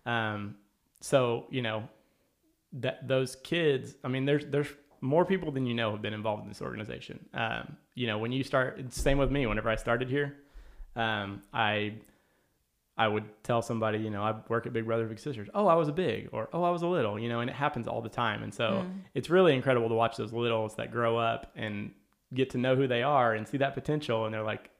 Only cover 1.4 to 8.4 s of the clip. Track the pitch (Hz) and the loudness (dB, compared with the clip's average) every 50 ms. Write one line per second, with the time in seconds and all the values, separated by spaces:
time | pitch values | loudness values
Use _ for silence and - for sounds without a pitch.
1.4 | - - - 131 120 110 110 110 113 - - - _ _ _ _ _ _ _ _ | -2 -4 -4 -2 -2 -2 -2 -4 -4 -8 -12 -20 _ _ _ _ _ _ _ _
2.4 | _ _ _ _ _ _ - 135 120 127 - - 143 123 135 131 131 127 - - | _ _ _ _ _ _ -10 -4 -4 -4 -4 -4 -2 0 0 0 0 0 -4 -10
3.4 | - - 160 170 170 151 139 131 113 113 - - - 131 127 131 135 139 143 147 | -8 -4 -2 2 2 2 2 2 -2 -8 -12 -10 -6 -4 -2 0 2 2 2 2
4.4 | 147 - - 147 147 139 - - _ _ _ _ - 127 143 165 180 180 196 180 | 0 0 -2 -2 -2 -2 -6 -14 _ _ _ _ -2 2 4 4 4 4 2 0
5.4 | 165 156 143 135 131 123 117 117 117 110 107 104 104 104 107 107 104 110 107 107 | 0 -2 -2 0 0 0 0 0 0 0 0 -2 -4 -4 -4 -2 -2 -2 -2 -2
6.4 | - 107 - - - 131 123 110 104 - 62 - - - - - - - - - | -4 -10 -12 -8 -8 -8 -6 -6 -8 -8 -8 -10 -12 -12 -14 -16 -16 -10 -6 -4
7.4 | 117 113 117 58 - - 156 - _ _ _ - 120 117 107 107 110 117 127 135 | -2 -2 -2 -4 -6 -10 -14 -18 _ _ _ -6 -4 -2 -2 -2 -2 -2 -2 -2